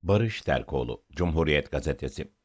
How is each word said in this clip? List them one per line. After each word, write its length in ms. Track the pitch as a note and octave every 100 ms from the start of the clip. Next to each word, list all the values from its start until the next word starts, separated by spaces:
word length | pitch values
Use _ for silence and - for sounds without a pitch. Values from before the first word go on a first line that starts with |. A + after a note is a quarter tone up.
| E2+
Barış 340 | G#2 A2+ -
Terkoğlu, 600 | - C2+ A#1 C2+ A#1+ A#1+ _
Cumhuriyet 580 | - F2 D#2 D#2 D2 C#2+
Gazetesi. 580 | C#2+ D2+ C#2 C2+ - - _